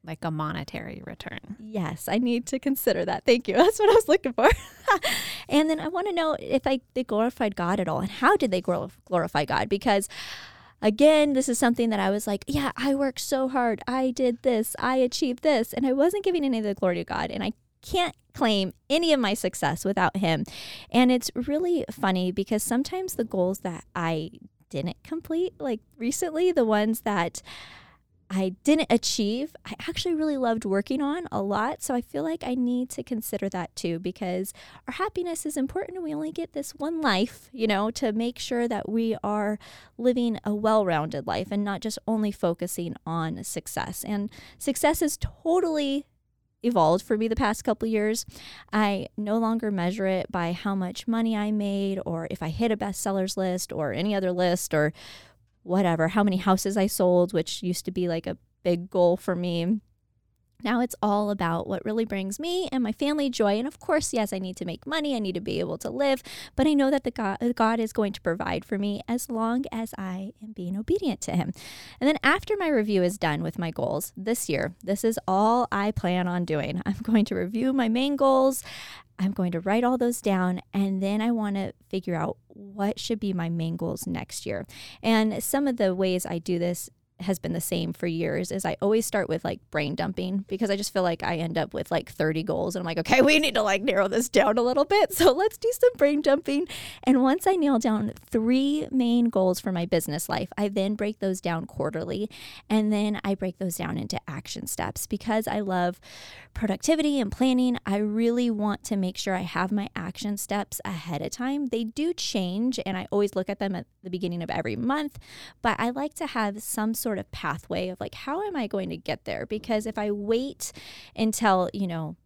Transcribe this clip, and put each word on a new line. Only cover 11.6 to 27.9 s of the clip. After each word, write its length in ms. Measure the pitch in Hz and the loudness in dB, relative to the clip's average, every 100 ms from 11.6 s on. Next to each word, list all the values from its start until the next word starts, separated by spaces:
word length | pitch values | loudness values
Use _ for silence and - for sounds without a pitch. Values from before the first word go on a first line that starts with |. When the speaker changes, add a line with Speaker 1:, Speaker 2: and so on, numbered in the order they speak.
| 247 240 233 | 4 4 2
Speaker 2:
that 100 | 208 | 2
I 100 | 190 | 2
was 160 | 208 214 | 0 0
like, 180 | 202 - | -4 -2
"Yeah, 240 | 285 277 - | -2 -2 -2
I 200 | 262 277 | 0 2
worked 240 | 277 254 | 0 -2
so 280 | - 269 262 | -2 0 0
hard. 340 | 262 240 208 - | 2 2 0 -2
I 240 | 254 262 | 0 0
did 300 | 247 254 240 | 2 0 2
this. 340 | 262 226 226 - | 2 2 0 -2
I 180 | 247 262 | 0 2
achieved 460 | 247 - 285 247 | 2 2 -2 2
this." 280 | 311 277 233 | 4 4 2
And 140 | - 262 | 0 0
I 80 | |
wasn't 300 | 269 320 403 | 4 4 4
giving 200 | 392 349 | 0 2
any 140 | 277 233 | 2 2
of 60 | |
the 100 | 214 | 0
glory 220 | 196 185 175 | 0 0 0
to 80 | |
God. 260 | - - - | -2 -4 -4
And 120 | - | -2
I 100 | 190 - _ _ | -4 -6 _ _
can't 340 | - 370 349 - _ | -2 0 0 -4 _
claim 400 | - 240 208 190 - _ | 0 2 4 0 -6 _
any 240 | 302 339 | 2 4
of 60 | 285 | 4
my 140 | 214 208 | 4 0
success 500 | 185 - 143 160 196 | -2 0 -2 0 0
without 320 | 196 180 196 | 2 2 2
him. 280 | 180 160 113 - - - - | 2 2 -2 -10 -14 -16 0
And 220 | 233 254 | 4 6
it's 180 | 254 - - | 4 0 -6
really 500 | 247 294 359 339 - | -2 0 2 0 -2
funny 400 | - 196 185 185 | -2 0 2 0
because 320 | 196 196 214 | -2 -2 -2
sometimes 520 | - 240 285 370 370 - | 2 0 0 -4 -4 -4
the 80 | |
goals 360 | 226 196 180 190 | -2 0 0 0
that 260 | 185 165 - - | -6 -10 -10 -4
I 360 | 165 160 156 - - _ _ | -2 -2 -6 -12 -20 _ _
didn't 340 | 139 170 - | -6 -6 -8
complete, 500 | - 320 - 320 359 - | -8 -8 -4 -2 -2 -4
like 220 | 277 220 _ - | -6 -6 _ -6
recently, 540 | 233 - 349 311 359 | -4 -2 -2 2 2
the 140 | 330 226 | 4 4
ones 360 | 214 214 226 | 4 2 0
that 400 | 226 202 170 - - - - - - | 0 0 -2 -4 -16 -18 -18 -20 -20